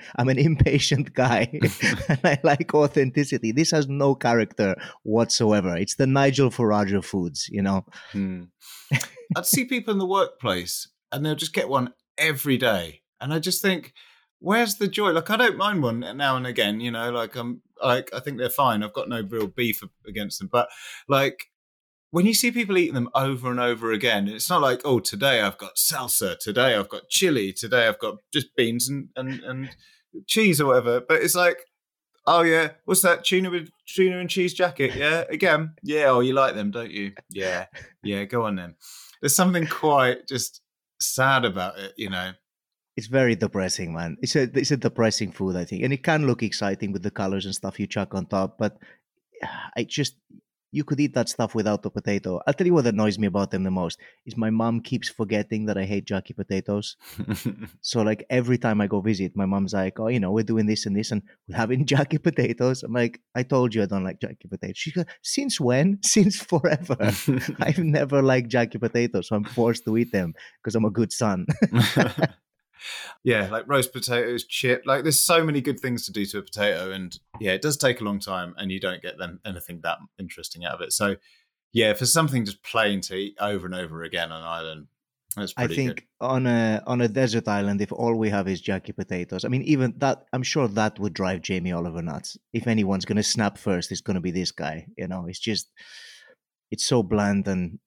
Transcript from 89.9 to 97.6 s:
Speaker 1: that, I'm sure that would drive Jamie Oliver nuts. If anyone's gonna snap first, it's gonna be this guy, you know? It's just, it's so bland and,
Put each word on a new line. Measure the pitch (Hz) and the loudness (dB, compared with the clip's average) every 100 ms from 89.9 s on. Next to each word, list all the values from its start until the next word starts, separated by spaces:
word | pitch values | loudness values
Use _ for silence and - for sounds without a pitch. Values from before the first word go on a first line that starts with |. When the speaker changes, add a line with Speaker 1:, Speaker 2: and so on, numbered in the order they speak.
| 127 | 0
Speaker 1:
that, | 135 - _ | -2 -2 _
I'm | 127 | -6
sure | 127 160 123 | -2 0 0
that | 101 107 - | 2 0 0
would | 101 | -6
drive | 82 95 92 | -2 -2 -2
Jamie | - 92 90 | -4 -4 -2
Oliver | 87 85 82 | -4 -4 -6
nuts. | 82 73 - - _ | -8 -8 -12 -18 _
If | 117 120 | -6 0
anyone's | 110 98 95 90 | 0 2 0 0
gonna | 104 | 0
snap | 104 - 101 - | 0 0 -2 -2
first, | - 90 85 | -2 -2 -4
it's | 90 | -8
gonna | - 92 | -4 -4
be | 87 | -2
this | 87 87 | -4 -6
guy, | - 78 80 - - | -6 -8 -8 -12 -12
you | 90 | -10
know? | 92 87 | -8 -10
It's | - | -8
just, | - 104 - _ - - - - - _ _ _ _ | -4 -4 -6 _ -20 -20 -20 -20 -20 _ _ _ _
it's | 104 | -6
so | - 127 | 0 2
bland | 95 107 101 101 95 | 2 2 2 0 0
and, | 92 | -2